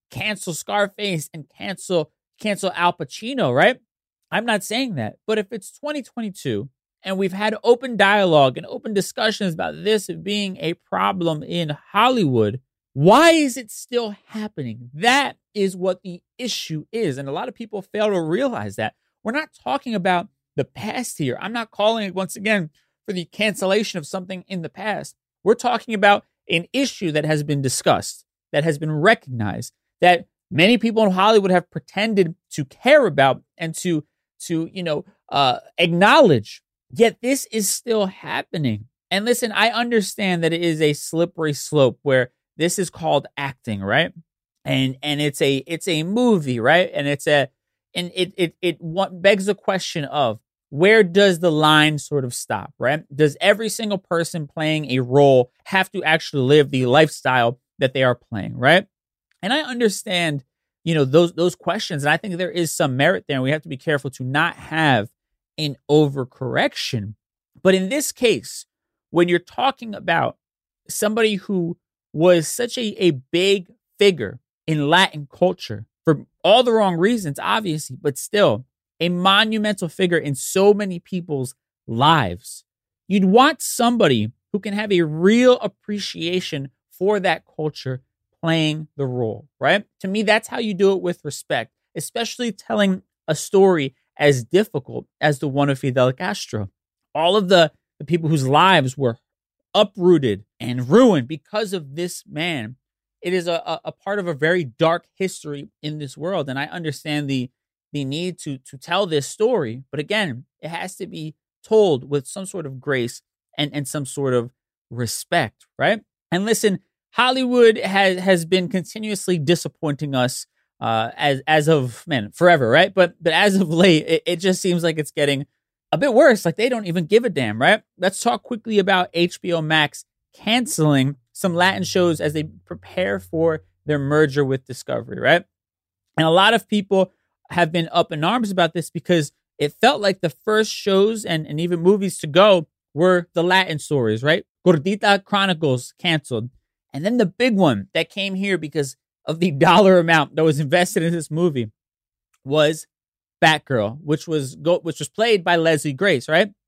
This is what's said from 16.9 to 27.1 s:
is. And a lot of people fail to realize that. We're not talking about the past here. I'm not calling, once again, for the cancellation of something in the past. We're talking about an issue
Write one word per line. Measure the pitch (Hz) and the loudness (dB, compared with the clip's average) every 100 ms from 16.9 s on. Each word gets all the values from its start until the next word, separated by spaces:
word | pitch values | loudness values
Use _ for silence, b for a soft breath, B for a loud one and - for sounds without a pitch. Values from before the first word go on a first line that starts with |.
is. | 226 202 131 | -4 -4 -4
And | 139 | -8
a | |
lot | 151 247 | -8 -10
of | |
people | - 226 202 | -12 -12 -12
fail | - 208 214 | -8 -2 0
to | 190 | 0
realize | 160 185 269 185 104 95 | -2 -2 -2 -4 -8 -6
that. | 107 - _ _ | -8 -8 _ _
We're | 208 | -8
not | 269 311 | -6 -8
talking | _ - 269 254 | _ -6 -6 -4
about | 214 185 180 220 _ _ | -4 -2 -2 -4 _ _
the | - | -8
past | 127 - 202 254 240 - | -8 -8 -10 -8 -8 -6
here. | 139 - | -6 -6
I'm | 190 | -8
not | 240 226 | -10 -10
calling, | - 208 226 202 | -2 -2 0 -4
once | 180 190 240 | -6 -8 -6
again, | 202 208 156 _ _ _ - | -2 -2 -4 _ _ _ -10
for | |
the | 185 165 | -10 -8
cancellation | - 214 190 190 202 226 185 | -6 -4 -2 0 0 -2 -8
of | 143 | -10
something | 190 180 185 - | -12 -12 -14 -12
in | 185 | -10
the | 160 | -10
past. | - 214 180 139 _ _ _ | -10 -8 -6 -8 _ _ _
We're | 180 | -2
talking | 226 247 233 - | 0 0 -4 -4
about | 214 202 202 - _ - | 2 4 4 0 _ -4
an | 165 180 | -4 -2
issue | 262 277 - 175 | -2 -2 -4 -2